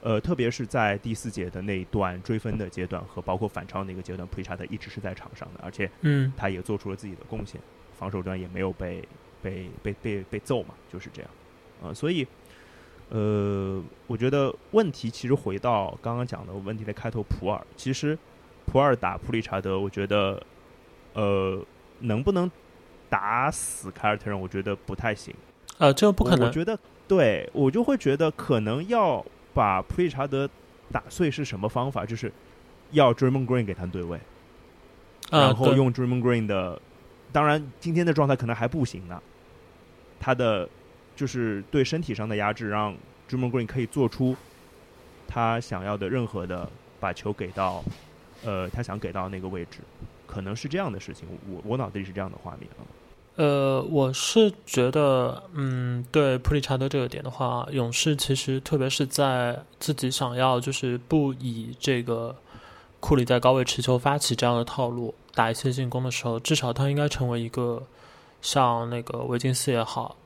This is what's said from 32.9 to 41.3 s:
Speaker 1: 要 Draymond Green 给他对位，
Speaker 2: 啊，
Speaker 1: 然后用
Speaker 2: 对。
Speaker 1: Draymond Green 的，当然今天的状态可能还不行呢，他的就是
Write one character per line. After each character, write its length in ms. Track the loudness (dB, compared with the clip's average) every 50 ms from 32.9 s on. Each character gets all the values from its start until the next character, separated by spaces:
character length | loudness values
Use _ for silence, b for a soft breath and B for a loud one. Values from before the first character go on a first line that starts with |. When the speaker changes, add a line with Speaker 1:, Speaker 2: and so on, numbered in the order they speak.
| 4
Speaker 1:
要 200 | 6 8 8 6
Draymond 320 | 6 4 4 4 2 2
Green 220 | 2 2 2 2
给 80 | 0 -4
他 100 | -4 -6
对 180 | -6 -4 -6 -6
位， 120 | -4 -6 -8 -10 -16 -20 -20 -20 -20 -20 -20 -20 -20 -20 -20 -20 -20 -20 -20 -20 -20 -20 -18 -8 2
Speaker 2:
啊， 100 | 6 6
Speaker 1:
然 160 | 8 8 6
后 180 | 6 6 6 6
用 180 | 6 6 4 4
Speaker 2:
对。 140 | 2 0
Speaker 1:
Draymond 160 | 0 0 2 4
Green 240 | 4 2 2 2
的， 340 | 0 0 0 0 -2 -6 -10 -14 -20 -20 -20 -20 -20 -20 -20 -20 -2 0
当 120 | 4 4
然 160 | 4 4 2 0 -6 -14 -8
今 120 | -4 0 0
天 140 | 2 4
的 60 | 4 4
状 160 | 4 4 4
态 80 | 4
可 100 | 2 0
能 80 | -4 -2
还 140 | -2 -2 -2
不 160 | 0 0 -2
行 240 | -2 -2 -10 -12 -12
呢， 120 | -14 -14 -16 -20 -20 -20 -20 -20 -20 -20 -20 -20 -20 -20 -20 -20 -20 -20 -20 -20 -16 -8
他 120 | 0 0 2
的 360 | 4 4 2 2 2 0 -4 -8 -18 -20 -20 -20 -20 -20 -20 -10
就 100 | -6 -6
是 340 | -4